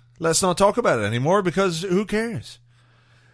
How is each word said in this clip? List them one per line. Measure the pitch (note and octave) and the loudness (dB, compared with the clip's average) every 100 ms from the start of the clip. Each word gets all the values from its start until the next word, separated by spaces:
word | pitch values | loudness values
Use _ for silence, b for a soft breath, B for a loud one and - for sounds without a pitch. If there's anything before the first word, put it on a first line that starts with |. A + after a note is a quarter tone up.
| _ - | _ -4
let's | E3 D#3+ | -2 2
not | F#3 F3 | 0 2
talk | G3 G#3+ | 2 2
about | A3+ B2 | 2 2
it | |
anymore | G#2 A#2 C#3+ G3+ | 0 0 2 2
because | F3+ F#3+ G3 E3 | 0 0 0 -2
who | F#3+ F3+ G#3 | -2 -2 0
cares? | G#3+ A#3 A#3 - - _ b b b b b b | -4 -4 -8 -12 -18 _ b b b b b b